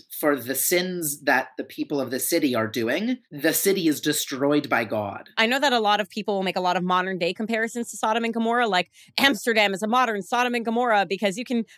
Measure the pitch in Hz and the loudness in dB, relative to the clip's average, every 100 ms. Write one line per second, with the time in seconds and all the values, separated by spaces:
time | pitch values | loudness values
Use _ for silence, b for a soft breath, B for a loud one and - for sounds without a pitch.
0 | - - 156 139 117 135 - 175 180 180 | -12 -2 0 0 -2 -2 0 2 0 -2
1 | 151 143 143 131 - - 131 - 143 143 | -4 -2 2 2 0 -8 -10 -8 -4 -4
2 | 123 127 - 165 147 120 110 120 113 151 | -2 -4 0 2 2 2 0 0 -2 0
3 | 226 254 _ 147 151 - 202 196 160 135 | -2 -4 _ -2 0 2 2 2 2 0
4 | 151 143 - 131 143 147 147 127 110 110 | 0 -2 -4 -2 0 0 2 0 0 -4
5 | 101 98 - - 226 262 285 247 208 208 | -4 -8 -8 -2 0 2 2 2 2 2
6 | 196 - 202 196 190 185 180 180 180 180 | 0 -6 -4 -2 -2 0 0 0 2 0
7 | 185 185 175 190 214 226 226 240 233 - | 0 -2 -2 -2 -4 -2 -4 -6 -8 -4
8 | 226 226 233 233 226 240 233 180 180 B | 0 0 -2 -2 0 2 2 0 -2 B
9 | B - 277 269 - 220 202 190 214 247 | B 2 2 2 0 2 2 2 0 2
10 | 240 208 - 240 247 240 226 226 247 208 | 2 -2 -2 0 0 -2 -2 0 2 2
11 | 180 190 208 185 247 240 214 | 2 0 -2 -2 -2 -2 -4